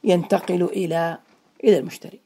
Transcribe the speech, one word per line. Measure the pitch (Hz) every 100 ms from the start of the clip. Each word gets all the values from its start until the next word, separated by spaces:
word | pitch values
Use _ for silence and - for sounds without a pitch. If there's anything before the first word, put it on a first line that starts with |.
ينتقل | 226 180 165 196 - 180
إلى، | 175 196 175 165 165 165 _ _ _ _
إلى | 254 175
المشتري. | 170 - - -